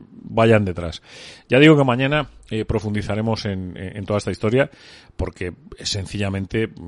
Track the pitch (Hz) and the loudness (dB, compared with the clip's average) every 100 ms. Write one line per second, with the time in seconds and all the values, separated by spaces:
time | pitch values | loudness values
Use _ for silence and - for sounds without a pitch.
0 | - - - 110 113 110 98 85 85 - | -20 -20 -6 2 6 6 2 -4 -8 -10
1 | _ - - - - 123 151 151 131 120 | _ -20 -20 -16 2 6 8 8 4 2
2 | 135 151 135 - - 110 107 113 107 104 | 0 -2 -4 -12 -8 -6 -4 -4 -2 -4
3 | 101 104 113 107 104 95 92 - 92 107 | -4 -4 -2 -4 -4 -6 -8 -10 -12 -8
4 | 98 104 104 92 107 123 143 - - - | -4 -2 -4 -4 0 0 0 -6 -20 -20
5 | _ - 87 - 90 82 - - - 101 | _ -8 -8 -8 -12 -12 -18 -12 -8 -8
6 | 92 101 98 98 95 113 110 76 | -8 -6 -4 -4 -4 -4 -4 -8